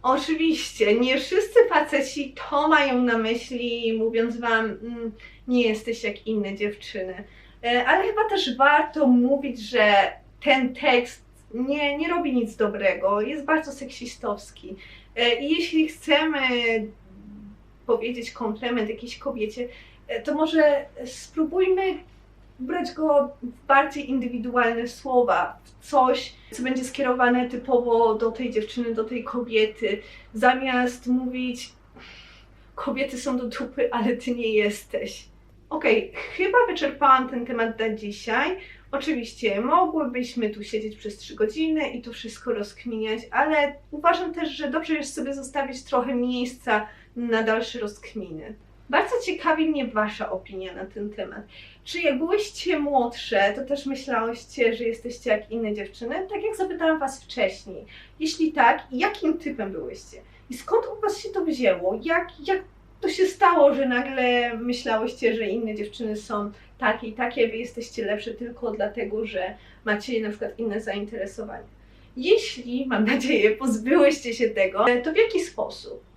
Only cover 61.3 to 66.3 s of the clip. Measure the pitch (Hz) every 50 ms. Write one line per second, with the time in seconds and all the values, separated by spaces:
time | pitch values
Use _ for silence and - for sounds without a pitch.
61.3 | 392 392 330 320 285 247 247 202 185 175 180 190 214 220 - 330 330 349 349 -
62.3 | - - 294 370 381 381 - - - - - - - - - 381 - - 370 370
63.3 | - - - 349 349 320 285 277 - 269 269 247 247 247 269 277 269 262 247 247
64.3 | 247 240 240 240 233 220 240 247 240 - - 247 220 220 220 247 - - 254 233
65.3 | 226 226 220 202 196 240 226 220 214 208 208 208 - - 233 214 214 208 - -